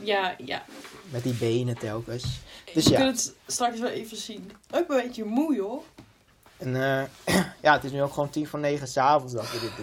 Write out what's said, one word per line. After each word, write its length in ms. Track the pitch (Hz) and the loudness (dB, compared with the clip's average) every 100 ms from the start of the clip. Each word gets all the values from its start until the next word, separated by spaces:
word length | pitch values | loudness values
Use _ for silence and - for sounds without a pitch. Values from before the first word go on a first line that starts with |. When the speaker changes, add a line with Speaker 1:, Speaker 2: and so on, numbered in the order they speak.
Speaker 1:
ja, 340 | 208 202 185 - | -2 0 0 -4
ja. 260 | - - - - - - - | -6 -8 -8 -16 -18 -18 -10
Speaker 2:
met 120 | 123 | -4
die 100 | 127 | -2
benen 440 | 117 117 117 123 120 | 0 2 2 0 -2
telkens. 600 | 110 107 120 120 - - - - - | -4 -6 -6 -6 -6 -8 -10 -20 -6
Dus 120 | 156 151 | 2 6
Speaker 1:
Ik 60 | |
Speaker 2:
ja. 60 | 147 | 6
Speaker 1:
wil 100 | 262 | 6
het 260 | - - - - | 2 -4 -8 -8
straks 320 | - 240 226 | -2 -2 0
wel 100 | 240 | -4
even 280 | - - 214 | -4 -8 -10
zien. 340 | - 208 185 - _ | -12 -12 -16 -18 _
Oh, 80 | 285 | -2
ik 80 | 339 | 2
ben 100 | 269 | 0
een 40 | 247 | 0
beetje 160 | 233 214 | -4 -2
moe, 300 | 233 320 240 | 0 2 2
joh. 280 | 196 269 - - - _ _ _ _ - | 0 -6 -10 -20 -20 _ _ _ _ -10
Speaker 2:
En, 180 | 127 127 | -4 0
eh, 280 | 135 135 135 - - | 2 0 -2 -6 0
<clears throat> 180 | 190 156 - | 2 2 2
ja, 120 | 151 | 6
het 100 | 143 | 6
is 80 | 139 | 4
nu 100 | 139 | -2
ook 120 | 139 | -2
gewoon 160 | - 143 | 0 -2
tien 180 | 156 151 | -2 -4
voor 120 | 151 | -2
negen 280 | 147 147 131 | 0 -2 -2
's 100 | - | 2
avonds 360 | 131 151 127 | 6 6 2
dat 180 | 120 113 | -4 -4
we 80 | 120 | -6
dit 180 | 113 - | -6 -8